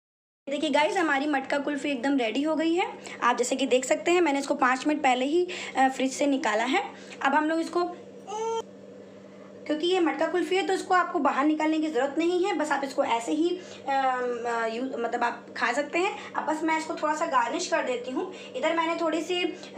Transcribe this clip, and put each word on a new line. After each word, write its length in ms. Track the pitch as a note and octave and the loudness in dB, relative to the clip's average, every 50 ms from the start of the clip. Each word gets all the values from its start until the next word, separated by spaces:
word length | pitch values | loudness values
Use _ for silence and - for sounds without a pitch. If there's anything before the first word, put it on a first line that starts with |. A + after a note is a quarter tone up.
| _ _ _ _ _ _ _ _ _ C#4 | _ _ _ _ _ _ _ _ _ -6
देखिए 220 | C#4 C#4+ D#4 D#4 | -2 0 0 2
guys, 260 | C4 C#4+ D4+ G4 F#4 | 4 4 4 4 2
हमारी 300 | F#4+ E4+ D4+ C#4 C4+ D4 | 2 2 2 2 2 2
मटका 320 | D4+ D4 C4 C4 - D4 C#4+ | 0 0 0 0 0 -2 0
कुल्फ़ी 320 | C#4 D4 D4 C4+ - D4 | 0 -2 -2 -2 -2 -2
एकदम 280 | C#4 A#3+ A3+ C#4 C#4+ C4+ | -2 0 0 2 2 2
ready 240 | A#3+ A3 G#3+ C#4 | 2 0 0 0
हो 140 | C#4+ D#4 D#4 | 0 0 0
गई 180 | C#4+ D#4+ E4 E4 | 2 2 2 2
है। 440 | F4 G#4+ G#4+ - - - - - - | 2 0 -2 -4 -10 -12 -12 -6 0
आप 160 | - A#3+ A#3+ | 2 2 2
जैसे 200 | A3 A#3+ - - | 2 0 0 0
कि 100 | - C#4+ | 0 2
देख 180 | B3 A#3+ C4 C4 | 4 4 2 4
सकते 260 | - D#4 D4+ D4+ E4+ | 2 0 2 4 4
हैं 100 | F4 F4+ | 4 4
मैंने 180 | F4 D4+ C#4 C#4 | 4 4 2 0
इसको 160 | C4+ - D4 | 0 -2 0
पाँच 320 | C#4+ C4+ B3 C4 C4 - | 2 4 2 2 2 0
मिनट 160 | D4+ D4+ D4 | 0 0 2
पहले 220 | - C4 B3 B3+ C4 | 2 2 2 2 2
ही, 220 | C#4+ D4+ F4+ F4+ F4 - - - - - | 2 2 2 2 0 -4 -8 -10 -4 2
अ, 120 | C4 C4 C4 | 4 4 4
fridge 240 | C4 - C4 C4 | 4 2 -2 -2
से 140 | - - D4 | 0 0 2
निकाला 380 | C#4+ C#4 C4 - A3+ G#3 G#3+ A#3 | 2 2 2 2 2 2 2 2
है। 180 | B3+ C#4+ G4 G4+ - - - - - - - | 2 2 0 0 -2 -8 -14 -16 -16 -6 -2
अब 120 | - C4+ C#4 | 0 2 4
हम 140 | D4+ D4+ D#4 | 4 2 2
लोग 120 | E4 E4 | 0 0
इसको, 300 | D#4+ - - F4 F4 E4+ - - - - - - - G4 G#4 A4 A4+ A4+ A4+ A4+ - - - - - - - - - - - - - - - - - - - - - | -2 0 0 0 0 0 -4 -8 -14 -16 -18 -16 -12 -8 -6 -4 -4 -2 -2 -4 -6 -8 -14 -18 -18 -18 -18 -18 -18 -18 -20 -20 -20 -20 -18 -18 -18 -18 -18 -10 -6
क्योंकि 200 | - D4 D4+ E4+ | -4 -2 -2 0
ये 140 | F4 F#4 F#4 | 2 2 2
मटका 260 | E4+ D4 C4+ - D#4+ | 2 2 2 0 0
कुल्फ़ी 300 | E4 E4+ F4+ D#4+ - F#4 | 0 0 0 0 0 0
है 100 | F#4+ G4 | 0 2
तो 60 | F#4+ | 0
इसको 220 | F#4+ F#4 - - F#4 | 0 -2 2 2 4
आपको 240 | F4+ F4 F4 - E4+ | 4 4 2 0 2
बाहर 260 | C4 - - B3 C#4+ | 2 2 2 4 2
निकालने 320 | D#4 D#4 D#4 D#4 D#4 D#4+ D#4 | 2 2 2 2 0 2 0
की 100 | D#4 D#4 | 0 0
ज़रूरत 260 | G#3+ A#3+ C4+ C#4+ - D#4 | 0 0 0 0 0 0
नहीं 260 | E4 F4 F4+ F4+ F4 | 2 2 2 2 2
है, 80 | G#4 | 2
बस 180 | F#4+ D4+ D4 D4 | 0 0 0 0
आप 140 | C#4+ C4+ C#4 | 0 -2 -2
इसको 200 | C4 - C#4+ B3+ | -2 0 0 0
ऐसे 280 | - A#3 A#3 - - | 2 0 -2 0 0
ही, 180 | D#4 D4+ E4 F4 F#4 F4+ - - - - - C#4 | 0 2 2 2 0 -2 -6 -10 -14 -10 -4 -2
अम, 560 | C#4 C4+ C4+ C4 B3+ B3+ B3 B3 A#3+ A#3 A#3 | 0 2 2 2 2 0 -2 -2 -4 -4 -4
अ, 200 | A#3+ A#3 A3+ A3+ | -2 -2 -2 -2
यू-, 320 | A3+ A3 A#3 C4 C4 A#3 A#3 | -2 -2 -4 -4 -4 -4 -4
मतलब 260 | A#3 A#3 A#3 A#3 A#3+ | -2 -2 0 0 0
आप 220 | A#3 - - - - - | 0 -2 -4 -10 -12 -4
खा 160 | - B3 A#3 | -2 0 0
सकते 260 | A#3+ C#4+ C#4+ - - E4+ | 0 0 -2 0 0 0
हैं। 340 | F#4 G#4 G#4+ - - - | 0 0 -2 -4 -10 -6
अब 140 | - - C4 | -4 -2 -2
बस 160 | C#4+ D#4 D#4 | -2 -2 0
मैं 160 | E4 D#4+ D#4 D#4 | 0 0 0 0
इसको 160 | D#4 - E4+ | 0 -4 -4
थोड़ा 200 | - D#4 D4+ D#4 | -2 0 0 0
सा 120 | D#4 E4 | 0 0
गार्निश 400 | - C4+ B3+ A#3 A#3 C4 E4+ - | 0 2 2 2 2 -2 -4 -2
कर 160 | - E4+ D4+ | 0 0 0
देती 280 | - B3 B3 A3+ - B3+ | 0 0 -2 -4 -4 -4
हूँ। 220 | B3+ D#4 F#4+ - - - - - - | -4 -4 -4 -4 -6 -10 -14 -10 -4
इधर 200 | B3+ C#4 D#4+ E4+ | -2 0 0 2
मैंने 200 | E4 E4 E4 E4+ E4 | 2 0 0 0 0
थोड़ी 220 | E4+ D#4+ D#4+ E4+ | 0 0 0 -2
सी, 200 | D#4+ - F4+ F4+ | -2 -2 -2 -2
अ, 100 | F4+ D#4 - - - - - | -2 -2 -4 -8 -14 -6 0